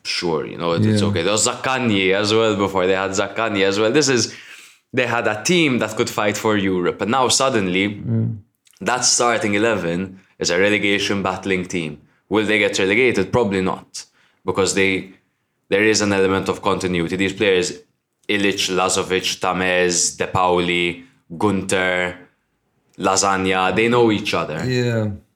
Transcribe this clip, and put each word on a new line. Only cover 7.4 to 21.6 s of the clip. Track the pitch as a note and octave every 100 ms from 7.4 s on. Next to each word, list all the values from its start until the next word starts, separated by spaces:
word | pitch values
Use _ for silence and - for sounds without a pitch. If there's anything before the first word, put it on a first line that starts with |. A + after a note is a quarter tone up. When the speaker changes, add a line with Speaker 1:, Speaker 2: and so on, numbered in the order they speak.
| C3+ A#2 F#2+ F2+ G2+ G2+
Speaker 2:
Mm. | - A2+ A#2 A2 - _ _ _
Speaker 1:
that | F#2+ B2 B2
starting | - A#2+ A2+ A2
eleven | G#2 A2+ G#2 E2+ F2 F#2+ F#2+ - -
is | F2+
a | F2
relegation | G2+ G#2 G2+ G2+ G2+ G2+
battling | F#2+ F#2 G2+ F#2+ F2
team. | F#2+ D#2+ D2 - _ -
Will | G2+ G2+
they | G#2+
get | G2+ G2+
relegated? | F#2+ G#2+ B2+ G2+ F#2
Probably | B2 A2 F#2+
not. | F#2 - - - - _ _ _ -
Because | F#2 F#2 F#2
they, | F#2+ F#2 F#2 - _ _ _ _ -
there | G2 G#2+
is | G#2+
an | G#2
element | G2 F#2+ F#2+ F#2
of | F#2
continuity. | - F#2 F#2+ F2 E2 F#2
These | F#2+
players, | - G#2+ F#2 F2 - - _ _ _ -
Ilic, | G#2 G2+ G2 - F#2
Lazovic, | F#2 F#2 F2+ F#2 F2+ -
Tamez, | F#2+ F2+ F#2 F2+ F2+ E2+ - -
De | -
Pauli, | F#2+ F#2 F2+ F2 F2 F2 E2+ - _ - E2+
Gunter, | G#2+ F#2+